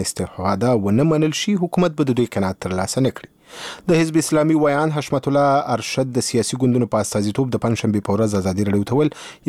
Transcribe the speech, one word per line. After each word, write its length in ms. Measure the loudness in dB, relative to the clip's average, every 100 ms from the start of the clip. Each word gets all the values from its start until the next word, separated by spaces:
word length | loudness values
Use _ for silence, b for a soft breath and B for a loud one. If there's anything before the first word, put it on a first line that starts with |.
| -2
استفاده 640 | -4 -8 -4 -4 0 0 2 2
ونه 200 | 2 2
منل 260 | 2 0 -2
شي، 100 | -2 -2
حکومت 340 | -2 0 0 0
به 100 | 0
د 60 | 2
دوی 80 | 0 0
قناعت 240 | -4 -4 -6
ترلاسه 380 | -4 -2 0 0
نه 40 | -2
کړي. 100 | -16 _ B B B B 0
د 80 | 2
حزب 180 | 4 2
اسلامي 340 | 2 2 4 4
ویاند 340 | 4 2 0 -2
حشمت 320 | -2 -2 0
الله 460 | 2 4 2 2
ارشد 360 | -2 -2 -2 -2 -2
د 80 | 0
سیاسي 280 | 0 0 0
ګوندونو 260 | 2 2 2
په 100 | 0 0
استازیتوب 460 | 0 -2 0 -2
د 100 | 0
پنجشنبې 440 | -2 0 0 -2 0
په 80 | 0
ورځ 240 | 2 0
ازادي 260 | -2 -2 0
راډیو 200 | 0 0
ته 80 | 0
وویل، 140 | 0 B B B